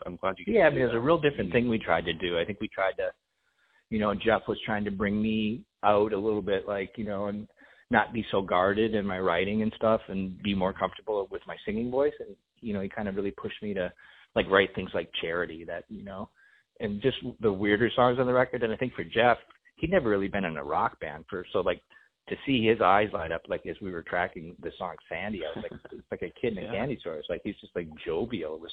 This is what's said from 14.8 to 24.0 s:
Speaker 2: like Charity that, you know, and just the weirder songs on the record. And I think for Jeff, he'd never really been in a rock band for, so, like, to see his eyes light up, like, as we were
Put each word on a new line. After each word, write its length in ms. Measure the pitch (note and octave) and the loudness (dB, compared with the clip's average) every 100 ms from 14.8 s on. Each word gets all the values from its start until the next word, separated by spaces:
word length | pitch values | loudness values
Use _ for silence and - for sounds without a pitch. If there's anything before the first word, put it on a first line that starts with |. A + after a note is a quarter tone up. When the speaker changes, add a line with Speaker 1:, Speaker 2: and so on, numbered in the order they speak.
| F#2 | -4
Speaker 2:
like 180 | F#2 E2+ - | -4 -4 -6
Charity 440 | E2 E2+ E2+ D#2+ | -4 -2 -4 -6
that, 200 | E2+ E2+ - | -10 -10 -10
you 140 | G#2+ | -14
know, 280 | G2+ F#2+ G#2+ _ _ _ _ _ | -12 -12 -12 _ _ _ _ _
and 200 | A2 G#2 | -6 0
just 160 | C3 - B2 A2 | 0 -2 -8 0
the 120 | A2 | 0
weirder 380 | F#2+ G#2 G#2 A#2 | 2 2 4 4
songs 240 | - B2 B2 | 4 4 4
on 80 | B2+ | 2
the 60 | |
record. 300 | B2+ B2 B2+ | 4 2 0
And 80 | A#2 | -2
I 40 | A2 | -2
think 180 | B2+ | -4
for 100 | - | -4
Jeff, 320 | E2 A2+ A#2+ A2+ - _ _ _ | -4 4 4 4 0 _ _ _
he'd 140 | D#3+ | 0
never 180 | F#3+ B2 | 2 4
really 200 | G2+ G2 | 2 2
been 160 | G2 | -2
in 120 | F2+ D#2 | -2 -4
a 80 | |
rock 340 | C#2+ D#2+ A2+ - | -2 0 0 -2
band 280 | D#2 D2+ - | -10 -10 -10
for, 160 | F#2 F2+ | -10 -4
so, 80 | G2+ | -2
like, 200 | F#2 F2+ _ - _ _ - | 0 -2 _ -20 _ _ -10
to 60 | F#2+ - | -8 0
see 180 | C3 A2 | 2 4
his 140 | A2+ | 6
eyes 300 | F#2 G2 G#2+ | 6 6 4
light 200 | F#2+ D#2+ | -2 -4
up, 100 | E2 - | -6 -4
like, 180 | F2+ F#2 | -6 -6
as 100 | E2 | -8
we 100 | G2 | -8
were 100 | F2 | -8